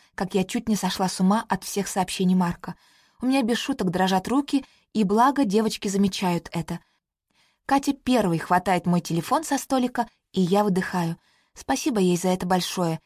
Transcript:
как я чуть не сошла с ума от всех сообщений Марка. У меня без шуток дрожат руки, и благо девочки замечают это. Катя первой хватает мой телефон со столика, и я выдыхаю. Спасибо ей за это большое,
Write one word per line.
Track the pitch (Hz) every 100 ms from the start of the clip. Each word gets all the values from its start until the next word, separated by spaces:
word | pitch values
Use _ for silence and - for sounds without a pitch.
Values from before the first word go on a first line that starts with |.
| _
как | - 185
я | 196
чуть | 185 240 226
не | 202
сошла | 185 - 180
с | -
ума | 185 214 -
от | 190
всех | - 202 190
сообщений | 196 180 - 180 185
Марка. | 175 175 - - _ _ _ -
У | 247
меня | 269
без | 233 226
шуток | - 269 185
дрожат | 180 185 190 -
руки, | 262 285 277 - _ _
и | 214
благо | 190 214 262 285 226
девочки | 208 220 - 208
замечают | 196 196 - 185 170 -
это. | 170 156 165 _ _ _ _ _ _ _ _ -
Катя | 277 277
первой | 277 - 247 190 165
хватает | - 180 190 180 175
мой | 175
телефон | - 165 - 302
со | 320 277
столика, | - 262 247 247 226 _ _
и | 190
я | 175 196
выдыхаю. | 208 180 - 180 165 170 _ _ _ -
Спасибо | - 269 320 220
ей | 185 175
за | 185
это | 180 180
большое, | 185 - - 170 160